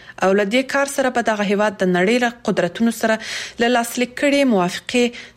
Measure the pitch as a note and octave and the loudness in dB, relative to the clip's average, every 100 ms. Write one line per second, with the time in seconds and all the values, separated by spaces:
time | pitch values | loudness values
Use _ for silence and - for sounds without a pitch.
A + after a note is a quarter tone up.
0 | - - F#3 G3 G3+ B3 C4 C#4 C#4 C#4 | -16 -2 2 2 2 0 0 -2 -2 -2
1 | C4 B3 A3+ G#3 G3+ G3+ G#3+ G#3 F#3 F3 | -2 0 0 0 0 0 0 0 0 2
2 | F#3 B3 A#3+ A#3+ - F3 E3+ F3 A#3 A3+ | 2 2 0 -4 -4 0 -2 0 0 0
3 | A3 A3 - - - - A#3 A#3+ A#3 - | 0 -2 -4 -10 -10 -2 0 2 0 -4
4 | A#3+ - D4 C#4+ C#4 G3+ F3 - - B3 | -4 0 2 4 4 2 0 -4 -4 0
5 | A#3+ A#3+ - | 0 -2 -18